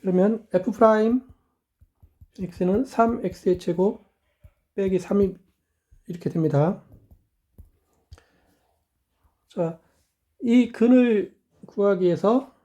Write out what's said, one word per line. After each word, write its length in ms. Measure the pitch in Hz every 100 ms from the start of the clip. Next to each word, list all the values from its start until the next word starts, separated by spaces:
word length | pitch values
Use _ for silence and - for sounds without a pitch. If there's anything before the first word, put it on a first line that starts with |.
그러면 460 | 190 180 196 226 -
F 180 | 185 180
프라임 560 | 202 220 214 220 254 - - _ _ _ _ _ _ _ _ - -
X는 460 | 180 - 180 202 269
삼 400 | - 233 233 185
X의 340 | - - 180
제곱 500 | - 170 196 - _ _ _ _ - _ _ -
빼기 240 | 190 185
삼이 360 | 185 202 196 185 _ _ _ _ _ _ -
이렇게 220 | 175 -
됩니다. 560 | 165 156 139 156 202 _ - _ - _ _ _ _ - _ _ _ _ - _ _ _ _ _ _ _ _ _ _ _ _ _
자, 320 | - 165 165 _ _ _ _ _ _
이 300 | 240 240 233
근을 680 | - 233 254 240 214 180 _ _ _ -
구하기 400 | - 202 190 180
위해서 500 | 165 196 247 262 _